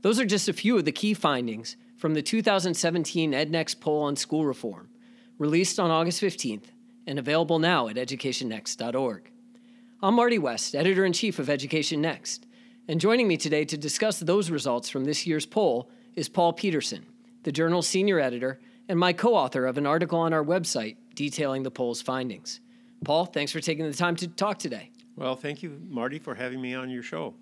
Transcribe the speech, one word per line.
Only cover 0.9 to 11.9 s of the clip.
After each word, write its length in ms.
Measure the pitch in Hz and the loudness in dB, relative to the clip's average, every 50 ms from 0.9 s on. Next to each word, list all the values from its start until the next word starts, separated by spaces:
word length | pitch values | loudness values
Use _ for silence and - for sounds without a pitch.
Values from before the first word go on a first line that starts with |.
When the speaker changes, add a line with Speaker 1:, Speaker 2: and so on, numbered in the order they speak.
| - | -2
Speaker 1:
key 220 | - - 208 214 | 0 0 0 0
findings 600 | - - 160 143 127 123 117 110 110 113 - - - - - - | 2 2 2 2 2 0 -2 -4 -6 -10 -12 -14 -16 -20 -20 -18
from 180 | - - 160 156 | -4 -2 0 0
the 80 | 151 147 | 0 0
two 200 | - - 226 214 | 0 0 2 2
thousand 320 | 226 202 196 175 185 165 | 4 2 2 2 0 -2
seventeen 560 | - - 170 165 175 160 - - 175 160 156 | 0 0 0 0 0 -2 -2 -2 -2 0 0
EdNext 480 | 139 131 151 151 160 165 160 - - - | 0 0 0 0 0 -2 -2 -2 -6 -6
poll 240 | - 160 151 151 147 | -2 0 0 2 2
on 140 | 143 143 | 0 -2
school 280 | 135 - - 151 156 156 | -2 -4 -2 0 0 0
reform, 440 | 143 127 - - 117 98 85 - - - - - - - - - - - - | 0 -2 -4 -6 -8 -10 -10 -16 -20 -20 -20 -20 -20 -20 -20 -20 -20 -8 -4
released 400 | 147 147 151 170 190 185 - - | -2 2 2 2 2 2 2 0
on 100 | 185 170 | 2 4
August 300 | 160 160 165 170 170 - | 4 4 2 2 0 0
fifteenth 540 | - 190 - - - 127 107 107 - - - - - - - - - | -2 -2 -2 -2 -6 -6 -6 -6 -10 -16 -20 -20 -20 -20 -20 -16 -10
and 100 | - 139 | -6 -6
available 440 | 143 127 139 147 160 170 156 165 160 | -4 -2 0 2 2 2 2 2 2
now 260 | 160 170 180 151 123 | 4 4 4 2 2
at 80 | 110 107 | 0 -4
educationnext 800 | 120 127 120 135 123 - 135 123 - 131 120 110 107 107 - - - | -6 -6 -6 -6 -4 -4 -4 -4 -2 -4 -4 -6 -6 -8 -8 -8 -6
dot 180 | 117 120 117 | -6 -4 -2
org. 340 | 127 135 123 107 92 - - - - - - - - _ - - - - - - _ - | -2 -2 -2 -4 -6 -12 -20 -20 -20 -20 -20 -20 -20 _ -20 -20 -20 -20 -20 -14 _ 2
I'm 120 | 196 226 | 4 4
Marty 240 | 240 233 240 240 214 | 6 6 4 4 2
West, 360 | 151 131 117 107 - - - | 2 0 -2 -2 -4 -4 -2
Editor-in-Chief 640 | 143 151 185 196 185 190 185 175 - - 214 175 - | 2 2 4 4 4 4 2 2 0 0 -2 -2 -2
of 100 | 139 127 | 0 0
Education 520 | 147 135 131 139 - 160 147 - | 0 -2 -2 -2 -2 -2 0 0